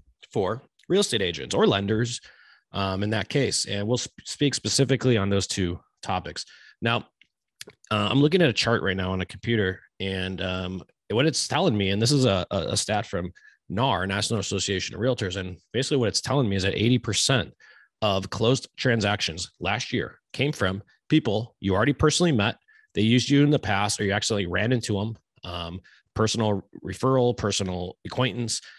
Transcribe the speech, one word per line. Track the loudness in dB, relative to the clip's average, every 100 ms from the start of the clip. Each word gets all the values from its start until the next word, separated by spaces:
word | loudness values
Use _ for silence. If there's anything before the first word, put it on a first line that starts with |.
| -18 _ -8
for | -2 -2 -4 -10 _ -2
real | 0
estate | 2 0
agents | -2 -4 -4
or | 2 2
lenders, | 2 2 0 0 -4 -12 -20 -20 _ _
um, | -4 -2 -2
in | -2
that | -2 -2
case. | 0 0 -2 -4
And | -4 -2
we'll | -2
sp-, | -4 -12
speak | -14 -2 -2
specifically | 0 -2 0 2 2 2 2
on | 2
those | 0 0
two | -2 -2 -4 -10 _
topics. | -6 -6 -6 -12 -14 -18 -20 _
Now, | -2 -2 -4 _ _ _ _ _ -20 -20 -4
uh, | 0 2
I'm | 4
looking | 6 6
at | 4
a |
chart | 2 2 2
right | 2 -2
now | -2
on | -2
a |
computer, | -4 -6 0 2 2 -2 -10 -8
and, | -6 -4 -4 -4
um, | -4 -4 -4 -8 -12 _ -4
what | 0
it's | 2 0 -2
telling | 0 2 2
me, | 0
and | 2
this | 2
is | 4
a, | 4 2 0
a, | -2
a | -2 -2
stat | -2 -2 -2
from | -6 -6 -10 -20 _ -8
нар, | -2 0 0 -2
National | -2 -2 -2
Association | -2 -4 -2 -4 -4 -2
of |
Realtors, | -2 0 -4 -4
and | -8 -12 _
basically | -4 0 0
what | 0
it's | 0
telling | 0 0 2
me | 2
is |
that | 0 2
eighty | 4 4
percent | 2 0 2 2 -2 -10 -20 -20 _ _
of | 0 0 -2
closed | 0 2 2 -2 -4
transactions | 0 2 2 0 -4 -6 -12 -6
last | -4 -4 -4
year | -4 -6 -10 _
came | -4 -2
from | 0 -2 -2 -8 _ 0
people | 2 2 0 -4 _
you | 0
already | 2 2
personally | 4 2 4 2
met, | 2 0 -2 _ _ _
they | 0
used | 4 4 4
you | 4
in | 4
the | 2
past, | 2 0 0 0
or |
you | 0
actually | 0 0 -2
ran | -2 0 0
into | 0 0 -2
'em, | -4 -8 _ _
um, | -12 -8 -8 -10 -16 _ _
personal | 0 0 2 0 0 -4 -12
referral, | -12 -2 2 4 2 2
personal | -2 -2 -2 -4 -6 -10 -8
acquaintance, | -2 -2 -2 -6 -6 -10